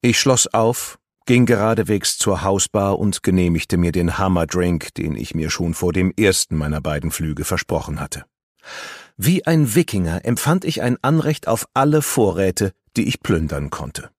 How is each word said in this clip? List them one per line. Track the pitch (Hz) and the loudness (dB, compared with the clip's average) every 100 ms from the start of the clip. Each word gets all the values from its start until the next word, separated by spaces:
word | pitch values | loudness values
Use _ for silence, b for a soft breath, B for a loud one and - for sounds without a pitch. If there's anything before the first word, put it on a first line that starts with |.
Ich | 123 117 | 2 2
schloss | 139 127 - | 2 2 2
auf, | 113 113 123 - - _ _ - | 2 0 0 -8 -16 _ _ 2
ging | 123 | 4
geradewegs | 117 113 107 113 104 101 - - | 6 4 2 2 0 0 -2 -2
zur | - 92 | 0 0
Hausbar | 95 98 - 107 98 98 | 0 0 0 0 0 0
und | 101 - | -2 0
genehmigte | - 92 87 85 - 90 | 2 2 2 0 0 0
mir | 87 | 0
den | 85 85 - | 0 -2 0
Hammerdrink, | 95 90 82 90 90 85 - | 0 2 0 0 0 0 -4
den | - 78 62 | -8 -6 -6
ich | - | -6
mir | 80 78 | -4 -4
schon | - 85 | -2 -4
vor | 82 90 | -2 -2
dem | 90 92 - | 0 0 2
ersten | 104 95 - 78 | 2 2 -2 -2
meiner | 73 76 | -2 -2
beiden | 78 73 82 | -2 -4 -4
Flüge | - 80 73 | -4 -4 -4
versprochen | 76 90 - 78 71 76 | -4 -4 -2 -4 -4 -8
hatte. | 73 - - _ _ _ B B B B B B | -8 -12 -14 _ _ _ B B B B B B
Wie | 95 185 | 2 2
ein | - 165 139 | 2 2 4
Wikinger | 101 170 101 85 85 | 2 0 0 -2 -2
empfand | - 120 - 180 | -2 -2 0 0
ich | 185 147 | 0 -2
ein | 123 123 | -2 0
Anrecht | 131 160 147 151 - | 2 2 0 -2 -2
auf | 113 - | -4 -2
alle | - 139 151 | 2 4 2
Vorräte, | 147 - 104 87 95 90 98 - _ - | 2 2 2 2 0 0 -2 -4 _ -2
die | - | -2
ich | - | -2
plündern | - 87 78 71 71 | 0 0 0 -4 -6
konnte. | - 62 - - | -8 -10 -12 -16